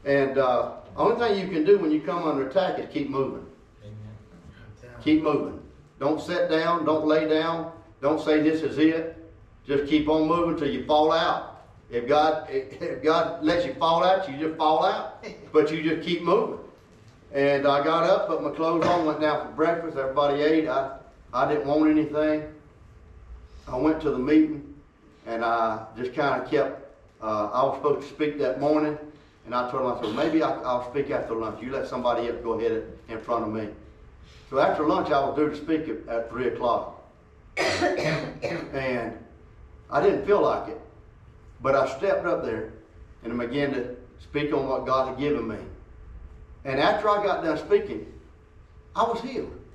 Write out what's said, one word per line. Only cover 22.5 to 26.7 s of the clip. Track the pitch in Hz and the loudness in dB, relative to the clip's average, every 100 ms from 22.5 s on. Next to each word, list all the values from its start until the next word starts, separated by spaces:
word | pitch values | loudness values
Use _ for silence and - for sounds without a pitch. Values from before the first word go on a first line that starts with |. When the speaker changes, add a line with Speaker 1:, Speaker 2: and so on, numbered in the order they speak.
| - - - - - - - - - - - - | -16 -20 -20 -20 -20 -20 -20 -20 -20 -20 -20 -10
Speaker 1:
I | 127 | 0
went | 151 156 | 0 2
to | 147 | 0
the | 127 | -2
meeting, | 135 156 156 - - - - _ - - 117 | 4 4 4 0 -10 -20 -20 _ -20 -20 -8
and | 113 113 | -4 0
I | 113 113 110 - 113 | 2 0 -2 -10 -8
just | 123 | -6
kinda | 151 139 131 - | 0 0 0 0
kept, | 143 - | 0 0